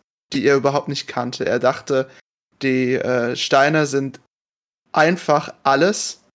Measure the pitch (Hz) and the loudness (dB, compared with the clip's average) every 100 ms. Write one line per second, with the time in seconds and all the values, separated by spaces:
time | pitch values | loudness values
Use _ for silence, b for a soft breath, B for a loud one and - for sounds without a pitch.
0 | _ _ _ 143 123 139 139 143 143 135 | _ _ _ 0 2 2 2 0 -4 -8
1 | - 127 120 - - 117 123 127 - 135 | -6 -8 -6 -4 -4 0 0 -2 -2 -2
2 | 131 B _ _ _ _ 135 131 123 127 | -2 B _ _ _ _ -2 0 0 -2
3 | 123 127 120 127 - 139 143 156 143 139 | 0 -2 -2 -4 0 2 4 2 0 -2
4 | 135 - _ _ _ _ _ _ _ - | -4 -10 _ _ _ _ _ _ _ 2
5 | 156 180 - 147 - - 139 139 180 214 | 2 2 0 0 -2 -4 0 2 2 0
6 | - - _ | -6 -8 _